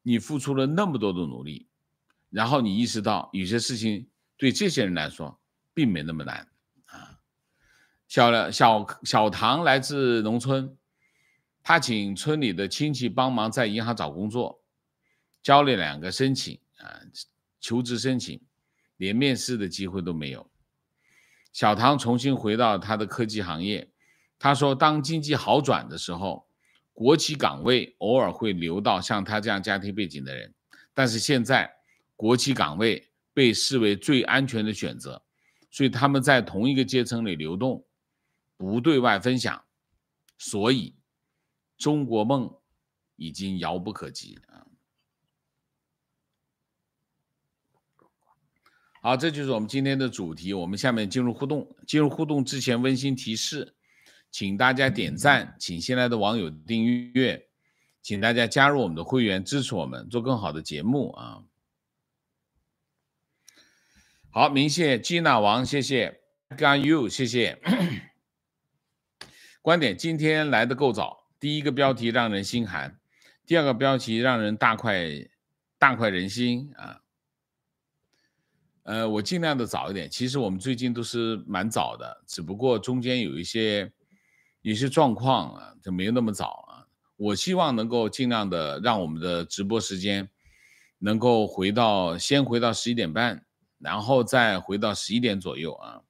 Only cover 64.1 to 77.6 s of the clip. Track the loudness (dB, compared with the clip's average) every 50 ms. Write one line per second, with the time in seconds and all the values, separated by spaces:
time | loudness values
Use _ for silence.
64.1 | _ _ _ _ 2 4 4 4 6 2 2 2 2 2 2 2 2 0 0 -2
65.1 | -2 2 4 4 4 6 6 6 4 4 2 0 -2 -2 0 0 0 0 0 -2
66.1 | -4 _ _ _ _ _ _ _ -4 2 4 4 6 6 4 4 2 2 2 -2
67.1 | -2 -2 -2 0 2 0 0 0 -2 -4 0 0 2 2 2 -2 -2 -6 -10 -16
68.1 | _ _ _ _ _ _ _ _ _ _ _ _ _ _ _ _ _ _ _ _
69.1 | _ _ -20 -20 _ -20 -20 -20 _ _ _ 2 4 4 4 0 0 -2 -2 -2
70.1 | -2 0 2 2 2 2 2 2 2 2 2 2 2 2 2 2 2 0 -4 -6
71.1 | -6 -16 _ _ _ _ -6 -4 -4 -2 -2 -2 0 2 2 2 2 0 -2 0
72.1 | 2 2 2 2 -2 -2 -4 -2 -4 -4 -4 -4 -6 -8 -8 -10 -14 _ _ _
73.1 | _ _ _ -20 _ _ _ 2 2 4 4 2 2 2 2 2 2 2 -2 -2
74.1 | -2 2 2 2 2 2 0 -2 0 2 2 2 2 2 0 -2 0 0 -2 -4
75.1 | -8 -10 -14 _ _ _ _ _ _ _ _ _ _ _ 4 4 4 4 0 0
76.1 | 0 0 -4 -4 -4 -2 0 0 0 -2 -4 -10 -16 -18 -18 -18 -18 -20 _ _
77.1 | _ _ _ _ _ _ _ _ _ _